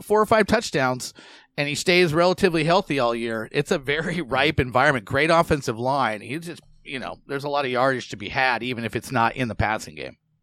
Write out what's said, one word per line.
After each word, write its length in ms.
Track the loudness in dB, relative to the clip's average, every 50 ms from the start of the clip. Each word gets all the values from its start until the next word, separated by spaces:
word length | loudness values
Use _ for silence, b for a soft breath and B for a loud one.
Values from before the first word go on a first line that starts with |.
| -2
four 180 | 2 2 2
or 60 | 4
five 200 | 4 4 4 4
touchdowns, 680 | 4 2 0 0 -2 -2 0 0 0 0 -2 -6 -10 B B B B B B B B _
and 120 | -6 -4 -4
he 60 | -4
stays 380 | -2 0 4 4 6 4 4 4
relatively 500 | 4 4 4 4 4 2 2 2 2 2
healthy 340 | 2 2 2 2 0 0 0
all 160 | 2 2 0
year. 340 | 0 -2 -4 -4 -4 -6 -4 -4
It's 180 | -4 -2 0
a 80 | -2 -2
very 420 | 0 -2 -4 -2 -2 -4 -4 -6
<laughs> 20 | -4
ripe 360 | -2 0 2 2 2 2 0
environment, 460 | -2 0 2 4 4 4 2 2 -2
great 260 | -2 0 0 2 4
offensive 480 | 4 4 4 4 0 0 0 -2 -4 -2
line. 420 | -2 -2 0 0 0 -2 -2 -6 -8
He's 180 | -10 -10 -10 -10
just, 140 | -12 -14 -16 -18 -20 -20 -20 _
you 160 | -12 -12 -10
know, 200 | -10 -10 -12 -14 _
there's 180 | -8 -8 -6 -4
a 40 | -4
lot 160 | -2 -2 -2
of 60 | 0
yardage 380 | 0 2 2 2 0 -2 -4 -8
to 60 | -12
be 120 | -12 -10 -6
had, 320 | -2 0 0 2 0 0 -2
even 220 | -4 -4 -4 -4
if 120 | -4 -4
it's 160 | -6 -6 -2 0
not 240 | 2 2 2 0
in 120 | -2 -4 -4
the 60 | -2
passing 400 | -2 -2 -2 -2 -4 -6 -10 -12
game. 220 | -12 -12 -12 -14 _ _ _ _ _